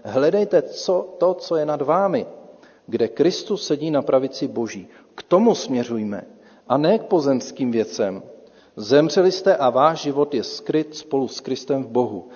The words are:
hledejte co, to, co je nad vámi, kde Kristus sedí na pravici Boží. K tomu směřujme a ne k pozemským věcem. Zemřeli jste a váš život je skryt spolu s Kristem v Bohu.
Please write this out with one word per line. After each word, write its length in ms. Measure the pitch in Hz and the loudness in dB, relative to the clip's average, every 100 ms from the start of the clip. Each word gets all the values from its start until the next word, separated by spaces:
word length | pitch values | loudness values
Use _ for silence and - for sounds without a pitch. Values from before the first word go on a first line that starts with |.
hledejte 580 | 107 131 147 196 196 175 | -6 0 2 2 2 2
co, 520 | - - - 180 - - | 0 -4 -2 -2 -2 0
to, 160 | 175 | 0
co 220 | 180 - 165 | 0 -2 -2
je 100 | 151 | 0
nad 160 | 147 | -2
vámi, 440 | 139 175 196 143 92 - - - - _ - | 0 2 2 0 -4 -10 -20 -20 -20 _ -8
kde 220 | 110 113 | -2 0
Kristus 580 | - 143 - - 202 - | 2 2 2 -4 -6 -2
sedí 240 | 147 156 | -2 0
na 120 | 143 | 0
pravici 460 | 139 135 131 - 135 | 2 2 0 -4 -6
Boží. 400 | 113 110 101 95 - _ | -4 -6 -8 -16 -20 _
K 80 | - | -20
tomu 320 | - 180 233 | 0 4 4
směřujme 720 | - - 127 120 117 104 90 - - - - - | 2 -2 -4 -2 -4 -4 -8 -12 -20 -20 -20 -2
a 80 | 131 | 2
ne 220 | 156 220 | 4 2
k 40 | |
pozemským 680 | - 180 139 127 - - 127 | 2 0 2 0 -2 -4 -2
věcem. 520 | 117 104 - 101 95 - - - _ _ - | 0 -2 -2 -4 -4 -12 -20 -20 _ _ -14
Zemřeli 560 | 104 143 156 196 180 | 2 4 4 4 4
jste 240 | 123 196 160 | 4 2 4
a 140 | 131 | 2
váš 320 | 123 151 160 | 4 4 2
život 320 | 147 139 143 | -2 -2 -2
je 100 | 135 | -2
skryt 520 | 98 - - 151 156 151 | -6 -8 -4 -2 -2 -8
spolu 320 | - 135 123 | -6 -4 -4
s 120 | - | -6
Kristem 440 | - 127 - 135 | -8 -8 -4 -4
v 40 | 123 | -2
Bohu. 400 | 120 117 101 - | -2 -2 -4 -12